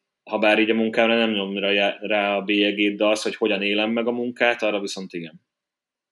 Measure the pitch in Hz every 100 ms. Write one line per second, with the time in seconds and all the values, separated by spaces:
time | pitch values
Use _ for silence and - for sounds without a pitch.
0 | _ _ - 107 104 107 110 113 110 120
1 | 113 117 113 104 98 101 98 101 98 -
2 | 101 104 101 101 95 101 101 101 104 101
3 | 107 107 110 - 110 98 101 104 110 117
4 | 117 120 123 123 120 117 107 101 98 98
5 | 95 87 82 85 _ _ _ _ _ _
6 | _